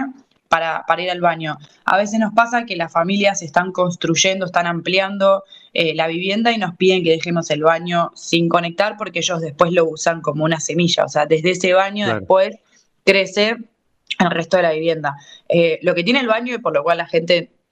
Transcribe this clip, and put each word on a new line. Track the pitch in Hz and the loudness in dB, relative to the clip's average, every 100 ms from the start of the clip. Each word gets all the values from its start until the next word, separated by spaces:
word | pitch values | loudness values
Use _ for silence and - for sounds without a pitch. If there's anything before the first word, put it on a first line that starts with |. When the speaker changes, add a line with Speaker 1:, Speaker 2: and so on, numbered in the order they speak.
| 277 - _ _ _ | -4 -10 _ _ _
Speaker 1:
para, | 165 165 156 - | 0 0 -4 -2
para | 165 | -2
ir | 180 | -2
al | 175 | 0
baño. | 175 165 156 147 147 _ | 0 0 -6 -8 -14 _
A | - 185 | 0 0
veces | 202 220 | 0 0
nos | 214 | 0
pasa | 220 233 240 233 | 2 2 0 -4
que | 175 | -6
las | 165 | -2
familias | 170 170 202 196 190 | -2 0 0 0 -2
están | 160 175 185 | -2 -2 -2
construyendo, | 185 180 175 165 165 190 190 175 | -2 -2 -2 -2 0 0 0 -2
están | 175 175 | -2 -2
ampliando, | 170 170 185 196 202 196 196 - - _ | -4 -2 0 -2 0 2 2 -2 -20 _
eh, | - 160 156 | -2 -2 0
la | 160 | -2
vivienda | 165 190 208 233 | -2 -2 0 0
y | 226 | 0
nos | 180 - | -4 2
piden | 185 185 | 2 4
que | 170 | 2
dejemos | 160 175 170 160 | 0 0 -4 -2
el | 151 | 0
baño | 160 165 175 170 165 - | 2 2 0 -2 -2 -6
sin | - 170 170 | -2 0 2
conectar | 170 170 170 208 214 | 2 0 -2 -4 -4
porque | 196 175 | -8 -6
ellos | 160 170 | -4 -4
después | 160 143 175 | -6 0 2
lo | 180 | 2
usan | 160 156 170 165 | 2 0 -2 -2
como | 151 147 156 | -4 -2 0
una | 160 | -2
semilla, | - 160 170 - | -2 0 2 2
o | 147 | 0
sea, | 151 - | -2 0
desde | 160 175 | 2 2
ese | 180 185 | 0 2
baño | 185 196 208 202 | 2 2 -2 -2
Speaker 2:
Claro. | 110 | -4
Speaker 1:
después | 95 190 202 214 _ _ _ _ | 2 2 2 -2 _ _ _ _
crece | 185 190 185 196 214 233 - _ _ _ _ - | 2 2 2 0 0 -2 -10 _ _ _ _ 0
el | 170 | 0
resto | 170 165 185 | 0 0 2
de | |
la | 170 | 2
vivienda. | 156 165 160 151 143 - - - | 0 -2 -2 -4 -8 -16 -18 0
Eh, | 170 165 156 | 2 2 2
lo | 175 | 0
que | 170 175 | 0 2
tiene | 269 | 0
el | 240 | 2
baño | 220 247 233 | -2 -2 -4
y | |
por | 170 | -2
lo | 151 | 0
cual | 160 170 | 0 0
la | 170 | -2
gente | 170 170 175 - _ _ | -8 0 0 0 _ _